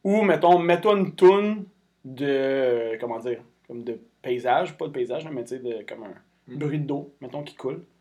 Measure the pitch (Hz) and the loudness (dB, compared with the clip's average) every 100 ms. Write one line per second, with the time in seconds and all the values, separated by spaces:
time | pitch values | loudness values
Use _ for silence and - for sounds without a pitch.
0 | 190 214 202 156 175 175 170 170 208 202 | 2 2 4 4 6 6 4 2 4 2
1 | 185 - 185 196 208 214 - _ _ _ | 0 6 8 8 2 -4 -10 _ _ _
2 | 131 131 143 135 135 135 131 117 113 113 | -18 -6 -2 0 0 2 2 2 -2 -6
3 | 120 117 120 113 - _ _ 120 120 113 | -6 -6 -6 -8 -10 _ _ -12 -10 -10
4 | _ _ - 123 123 139 180 - - 135 | _ _ -6 -2 2 2 0 -6 -8 -4
5 | 120 135 160 135 113 127 120 113 101 113 | -4 -6 -8 -10 -8 -10 -8 -10 -10 -16
6 | 107 90 _ _ - 131 147 151 143 139 | -16 -20 _ _ -16 -8 -4 -4 -4 -6
7 | - _ 131 147 147 - 131 170 - _ | -8 _ -14 -12 -14 -10 -10 -10 -16 _